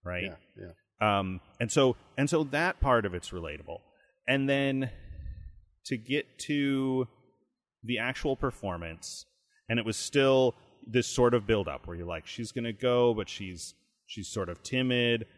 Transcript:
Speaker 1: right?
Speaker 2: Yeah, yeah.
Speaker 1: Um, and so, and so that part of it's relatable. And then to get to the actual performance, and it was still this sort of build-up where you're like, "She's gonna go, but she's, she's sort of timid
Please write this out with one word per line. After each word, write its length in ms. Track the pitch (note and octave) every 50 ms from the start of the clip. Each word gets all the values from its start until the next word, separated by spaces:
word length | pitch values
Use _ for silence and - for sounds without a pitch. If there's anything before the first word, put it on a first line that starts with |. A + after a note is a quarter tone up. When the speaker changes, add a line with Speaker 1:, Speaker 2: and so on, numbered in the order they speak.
| _
Speaker 1:
right? 200 | F2+ F2+ F2+ F2+
Speaker 2:
Yeah, 400 | F#2+ F2+ - _ _ _ - G2 F2+ E2+ _ _ _ _ _
yeah. 180 | G#2+ G#2+ G2+ G2
Speaker 1:
Um, 220 | G2 F#2+ F#2 F2 _ _ _ _
and 100 | A#2+ A2
so, 260 | - D3+ C#3 C3 A#2 - _ _ _
and 140 | - C#3 C#3+
so 140 | - D#3 D#3
that 360 | C#3 B2+ D3 E3 F3+ F#3 -
part 240 | - C#3 B2+ A#2 G#2+
of 100 | G2+ F2+
it's 160 | F2+ - -
relatable. 500 | - F2+ E2 D2+ D2 D2 - - E2 - _ _ _ _ _ _ _ _ _
And 220 | - C3 C#3 C3+ C3+
then 420 | C#3 C#3 C#3 C#3 C3+ C3+ C3+ B2+ - - - - - - - - - - - - - - - _ _ _ _
to 140 | - C3+ A#2
get 400 | A2 B2 C3+ C#3+ C3 _ _ _
to 680 | - - D3 C#3+ C#3+ C#3 C#3 C3+ C3 C3 C3 C3 B2+ A#2+ _ _ _ _ _ _ _ _ _ _ _ _ _ _ -
the 160 | A2 B2 A2
actual 380 | A2+ B2 C3 - - D3+ C3+
performance, 920 | - - C3+ A#2+ - - G2 F2+ E2+ E2+ E2 D#2+ - - - - - - _ _ _ _ _ _ _ _ _
and 100 | A#2 A#2
it 60 | A2
was 120 | A2 A2
still 580 | - - - - D3 C3+ C3+ C3+ C3 C3 B2 - _ _ _ _ _ -
this 200 | - A2 B2 A#2
sort 280 | - - - B2 A#2+ A#2+
of 120 | A#2+ G2+
build-up 400 | G2+ A2+ G#2+ F#2+ D#2+ C#2+ C2 -
where 100 | - F2
you're 100 | E2+ F2
like, 200 | F2 E2+ D#2+ -
"She's 260 | - - - A#2 A2 -
gonna 200 | C3 A#2 A#2 A2
go, 400 | G2 - B2 B2 B2 B2 A#2+ A#2
but 160 | G#2+ G2+ -
she's, 460 | - - G2+ F#2+ F2+ E2+ - - - _ _ _ _ _ _
she's 220 | _ - A2 F#2+ -
sort 200 | - A2 F#2+ F2
of 140 | F2 - _
timid 640 | - - C3 B2+ B2+ B2 B2 A#2+ A#2+ A#2 A#2 A2+ _ _